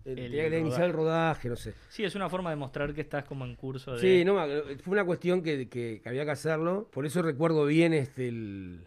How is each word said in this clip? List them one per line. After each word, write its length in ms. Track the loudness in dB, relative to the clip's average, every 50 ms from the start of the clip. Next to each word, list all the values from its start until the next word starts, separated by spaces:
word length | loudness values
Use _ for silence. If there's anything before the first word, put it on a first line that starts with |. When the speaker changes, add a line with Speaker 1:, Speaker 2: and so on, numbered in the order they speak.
| -10
Speaker 1:
eh, 60 | -10
Speaker 2:
El 60 | -8
Speaker 1:
tenés 140 | -8 -6 -6
que 60 | -2
tener 120 | -2 0 0
Speaker 2:
rodaje. 100 | 0 0
Speaker 1:
iniciado 260 | 0 0 2 2 2
el 60 | 2
rodaje, 560 | 2 2 2 2 2 2 2 2 0 -2 -4 -6
no 60 | -6
sé. 200 | -6 -8 -10 -12 -14 -18 -14
Speaker 2:
Sí, 140 | -8 -6
es 140 | -4 -4 -4
una 120 | -4 -4 -4
forma 220 | -4 -4 -4 -4
de 60 | -4
mostrar 360 | -6 -6 -6 -6 -6 -6 -4 -4
que 60 | -6
estás 200 | -6 -6 -6 -6
como 220 | -6 -6 -8 -8 -8
en 100 | -10 -10
curso 380 | -10 -10 -8 -8 -8 -8 -8 -2
de 60 | 2
Speaker 1:
Sí, 240 | 6 6 6 6 6
no, 100 | 4 4 2 2 0 -2 -2 -4 -6 -8 -8
fue 100 | -4 0
una 120 | 2 2 2
cuestión 360 | 2 0 0 2 2 2 2
que, 280 | 2 0 -2 -2 -4 -6
que, 320 | -6 -6 -6 -6 -6 -8
que 60 | -8 -6
había 160 | -4 -4 -2
que 80 | -2
hacerlo. 560 | -4 -2 0 0 0 2 2 0 0 -2 -4 -6
Por 140 | -6 -4 -4
eso 160 | 0 0 0
recuerdo 420 | 0 0 2 2 2 4 4 4 4
bien 280 | 6 6 6 6 6 4
este, 320 | 2 0 -2 -4 -4 -4
el... 540 | -4 -4 -6 -6 -6 -8 -8 -8 -10 -12 -14 -4